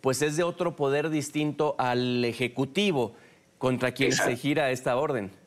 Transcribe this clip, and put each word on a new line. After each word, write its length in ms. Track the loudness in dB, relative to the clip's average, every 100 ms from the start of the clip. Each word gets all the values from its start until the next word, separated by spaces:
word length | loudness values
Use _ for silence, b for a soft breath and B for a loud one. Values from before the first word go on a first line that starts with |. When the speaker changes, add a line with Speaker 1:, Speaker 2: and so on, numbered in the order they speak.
Speaker 1:
pues, 200 | 0 2
es 160 | 0 2
de 60 |
otro 320 | 0 0 -4 0
poder 340 | 0 2 0
distinto 640 | -2 -2 -2 -2 0 0 0
al 460 | 0 2 0 0
Ejecutivo, 920 | 0 0 -4 -2 -2 0 0 0 -2 B B B B _
contra 340 | 0 2 0
quien 180 | 2 0
Speaker 2:
Exacto. 220 | 2 0
Speaker 1:
se 60 | 0
gira 340 | 0 2 0
esta 260 | 0 0 0
orden. 340 | 0 -2 -6 -12